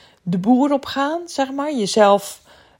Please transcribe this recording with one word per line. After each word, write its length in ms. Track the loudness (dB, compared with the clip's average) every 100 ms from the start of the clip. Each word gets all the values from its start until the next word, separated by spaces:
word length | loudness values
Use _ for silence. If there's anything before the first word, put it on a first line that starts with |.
| _ _
de 160 | -6 -2
boer 340 | 2 2 2
op 140 | 0 -4
gaan, 360 | -4 -4 -4 -8
zeg 260 | -6 -4
maar, 220 | -4 -4
jezelf, 680 | -4 -2 4 4 4 0 -14 _ -20 _ _